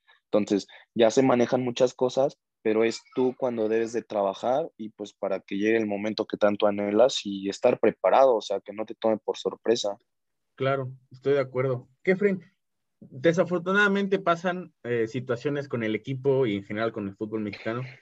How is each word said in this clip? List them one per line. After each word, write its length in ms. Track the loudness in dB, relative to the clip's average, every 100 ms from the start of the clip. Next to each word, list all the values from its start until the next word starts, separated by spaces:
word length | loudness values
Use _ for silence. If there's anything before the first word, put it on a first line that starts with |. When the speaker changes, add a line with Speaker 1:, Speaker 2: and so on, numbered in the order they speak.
| _ _ _
Speaker 1:
Entonces, 420 | 0 2 0 -2 -14 _
ya 160 | 4 4
se 120 | 6
manejan 400 | 4 4 2 0
muchas 300 | -2 0 0
cosas, 440 | 2 -2 0 -2 -2 _ _
pero 200 | 0 2
es 180 | 2 -2 -8 -2
tú 180 | -2 0
cuando 320 | -4 -2 0
debes 240 | 0 -2
de 100 | -4
trabajar 680 | -4 -2 0 0 0 0 -2 -8
y, 120 | -14
pues, 240 | -12 -16
para 260 | -6 -4 -4
que 160 | -6 -2
llegue 200 | 2 2
el 100 | 0
momento 380 | -4 -4 -4 -6
que 120 | 0
tanto 300 | 2 2 0
anhelas 540 | 0 0 4 4 2
y 240 | -6 -6 -6
estar 300 | 0 0 2
preparado, 560 | 2 2 4 6 6 4
o 60 |
sea, 180 | 0 -6
que 120 | -6
no 120 | -10 -10
te 100 | -4
tome 220 | -2 -2
por 200 | -2 -6
sorpresa. 600 | -6 -4 0 0 0 -8 _ _ _ _ _ -6
Speaker 2:
Claro, 380 | -2 -2 -4 -10 _
estoy 220 | -6 0
de 60 | 2
acuerdo. 500 | 0 -2 -2 -2 -8 _
Kefren, 380 | -2 2 2 -2 -8 _ _ _ _ _
desafortunadamente 1200 | -20 -2 2 2 0 -2 0 2 2 2 0 0
pasan, 540 | 0 0 -2 -6 -8 _
eh, 240 | -4 -2 -2
situaciones 600 | -4 -4 -4 -4 -4 -6
con 160 | -4
el 120 | -2 -4
equipo 500 | -4 -4 0 2 2
y 100 | -2
en 60 |
general 280 | -4 -4 -4
con 160 | -4 -8
el 80 | -8
fútbol 260 | -8 -6
mexicano, 480 | -6 -8 -6 -6 -8 -14